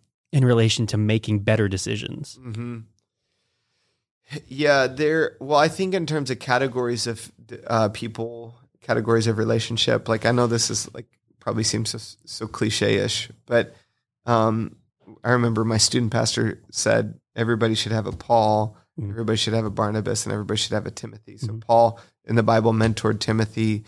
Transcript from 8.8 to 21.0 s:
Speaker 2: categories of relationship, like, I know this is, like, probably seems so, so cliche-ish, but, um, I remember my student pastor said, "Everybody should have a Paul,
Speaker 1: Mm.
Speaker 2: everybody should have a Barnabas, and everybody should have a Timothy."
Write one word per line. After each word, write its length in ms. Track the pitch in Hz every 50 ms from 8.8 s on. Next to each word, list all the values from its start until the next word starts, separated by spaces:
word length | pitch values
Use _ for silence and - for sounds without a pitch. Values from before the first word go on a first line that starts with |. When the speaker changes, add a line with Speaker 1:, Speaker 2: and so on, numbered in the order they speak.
Speaker 2:
categories 460 | - - 113 117 110 117 117 113 107
of 120 | 117 110 107
relationship, 680 | 110 110 113 117 - - 117 110 - 120 117 - - 117
like, 160 | 113 110 -
I 80 | 117
know 140 | 123 123 120
this 240 | 113 117 113 - -
is, 220 | 117 - - - -
like, 120 | - 110 _ _ _ _ _ _ _
probably 220 | - 107 110 110
seems 280 | 107 - - 110 113 -
so, 80 | - 113 - - - _ _
so 220 | - - - 113 107
cliche-ish, 840 | - - 107 110 107 - 104 107 110 98 101 113 - - - - - _ _
but, 280 | - 120 117 104 - - _ _ _ _ _ _ _ _ _ -
um, 500 | 120 120 110 110 113 110 113 107 - - _ _ _ _ _ _ - 110 _
I 80 | - 117
remember 320 | 123 123 117 117 113 110 110
my 120 | 113 113
student 340 | 110 - - - 127 120 107
pastor 500 | - 117 113 110 - 117 113 107 - - _ _
said, 480 | - - - 110 110 113 110 104 - - _ _ -
"Everybody 380 | 117 117 113 120 107 117 110 107
should 180 | - - 104
have 140 | 113 110 101
a 60 | 98
Paul, 640 | 95 - - - 120 113 107 107 107 107 107 107 - _ _ _ - -
Speaker 1:
Mm. 120 | 107 101
Speaker 2:
everybody 260 | 107 117 113 110 113
should 160 | 107 - 107 110
have 100 | 113 110
a 40 | 104
Barnabas, 540 | 98 110 107 104 107 107 95 101 107 107 -
and 80 | 107
everybody 240 | 104 104 101 101 104
should 160 | 107 - -
have 140 | 113 104 -
a 40 | -
Timothy." 460 | 113 -